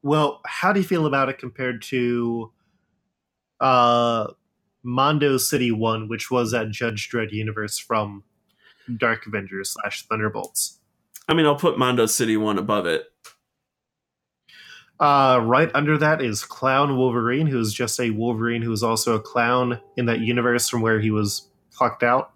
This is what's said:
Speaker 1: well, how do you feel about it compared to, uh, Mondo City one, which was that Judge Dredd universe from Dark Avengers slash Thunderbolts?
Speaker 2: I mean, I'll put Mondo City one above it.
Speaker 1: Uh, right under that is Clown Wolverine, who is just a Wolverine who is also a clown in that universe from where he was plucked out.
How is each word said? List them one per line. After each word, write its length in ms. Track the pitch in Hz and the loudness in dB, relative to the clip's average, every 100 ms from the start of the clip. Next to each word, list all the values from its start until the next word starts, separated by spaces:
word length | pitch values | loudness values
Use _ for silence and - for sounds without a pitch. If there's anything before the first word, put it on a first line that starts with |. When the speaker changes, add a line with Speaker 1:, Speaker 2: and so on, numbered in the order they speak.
Speaker 1:
well, 380 | 143 156 147 - - | 0 2 2 -2 -12
how 260 | - 185 | -2 0
do 80 | 202 | 2
you 60 | 185 | 2
feel 200 | 180 151 | 0 2
about 220 | 139 135 | 2 0
it 100 | 135 | -4
compared 440 | 127 - 127 117 | -12 -6 -6 -6
to, 680 | - 131 120 120 117 117 113 _ _ _ _ _ _ _ _ _ _ _ | -6 -2 0 0 -2 -4 -8 _ _ _ _ _ _ _ _ _ _ _
uh, 680 | 131 127 120 120 120 113 107 - _ _ _ _ | 2 4 6 4 2 0 -4 -10 _ _ _ _
Mondo 540 | 123 123 139 151 143 131 | -6 0 2 2 2 2
City 340 | - 139 120 | 0 0 0
one, 360 | 110 113 110 107 | 0 0 -2 -4
which 220 | 113 - | -8 -2
was 200 | 127 117 | -2 0
that 180 | 117 110 | -2 -4
Judge 400 | 107 120 104 - | -4 -6 -6 -6
Dredd 220 | 120 107 | -4 -4
universe 460 | 107 110 107 107 - | -4 -6 -6 -8 -8
from 440 | - 113 104 101 _ _ _ _ _ _ - 117 | -4 -2 -2 -8 _ _ _ _ _ _ -12 -2
Dark 300 | 117 113 - | -2 -2 -4
Avengers 440 | 104 95 95 98 | -8 -6 -10 -10
slash 360 | - 104 - - | -8 -8 -10 -6
Thunderbolts? 720 | 110 107 107 - - - - _ _ _ - - | -4 -2 -4 -8 -6 -8 -10 _ _ _ -20 -2
Speaker 2:
I 40 | |
mean, 120 | 160 151 | 2 4
I'll 100 | 143 | 4
put 220 | 175 - | 0 2
Mondo 260 | 127 123 113 | 2 4 2
City 300 | - 117 110 | 2 0 0
one 220 | 107 98 | 0 -2
above 260 | 104 104 85 | 0 -2 0
it. 200 | 78 - _ - _ _ _ _ _ _ _ _ _ _ _ _ - - - _ _ | -4 -4 _ -20 _ _ _ _ _ _ _ _ _ _ _ _ -20 -20 -20 _ _
Speaker 1:
Uh, 400 | 147 143 135 127 | 4 6 6 4
right 280 | 113 127 160 | 4 4 4
under 220 | 143 147 151 | 2 2 2
that 220 | 151 156 | 2 2
is 220 | 127 104 | 0 -4
Clown 520 | - - 131 131 143 131 | -8 -4 0 2 2 2
Wolverine, 500 | 127 120 113 131 156 | 2 2 0 0 0
who 100 | 131 | 0
is 140 | 110 | -2
just 240 | 101 120 - | -2 -4 -2
a 120 | 120 | -2
Wolverine 520 | 107 117 113 117 117 | -2 -2 -2 -2 -2
who 80 | 117 | -2
is 100 | 110 | -2
also 320 | 117 113 - 110 | 0 0 0 -2
a 40 | |
clown 600 | - 123 117 123 123 120 - - | -2 0 2 2 0 -4 -8 -4
in 100 | 120 | -2
that 140 | 117 | 0
universe 480 | 117 120 120 120 - | 0 0 2 0 0
from 140 | 120 | 0
where 180 | 113 110 | 0 2
he 100 | 110 | 2
was 380 | 107 104 - - _ _ | 0 -2 -4 -12 _ _
plucked 300 | - 120 - | -2 -2 0
out. 280 | 120 127 - | 0 0 -2